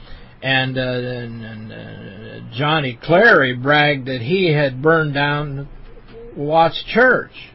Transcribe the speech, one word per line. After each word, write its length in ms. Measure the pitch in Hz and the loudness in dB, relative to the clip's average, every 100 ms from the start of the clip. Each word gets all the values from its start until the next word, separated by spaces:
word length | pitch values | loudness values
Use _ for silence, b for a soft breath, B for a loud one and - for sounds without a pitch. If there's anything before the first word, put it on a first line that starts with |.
| b b b b | b b b b
And, 340 | 131 131 131 131 | -2 0 0 -2
uh, 40 | |
and, 640 | 127 123 123 123 120 117 | -4 -4 -6 -8 -10 -12
and, 280 | 113 110 110 | -14 -14 -14
uh, 840 | 110 110 104 110 107 110 113 117 113 | -14 -14 -16 -16 -16 -16 -16 -12 -4
Johnny 420 | 147 160 135 117 | 0 0 0 -6
Clary 540 | - 170 233 185 131 | 2 6 8 6 4
bragged 520 | 123 131 147 147 139 127 | 0 2 2 2 0 -4
that 160 | 131 | -6
he 300 | 113 190 180 | -2 0 2
had 300 | 147 139 127 | 2 0 0
burned 320 | 156 160 156 | 2 2 2
down 540 | 139 143 147 151 139 139 - - - - - - - | -2 -2 -2 -4 -8 -12 -16 -18 -20 -20 -20 -16 -8
Watt's 460 | 143 160 165 - - | 0 4 4 2 -2
church 640 | 208 254 220 - - - | 2 4 4 -2 -14 -20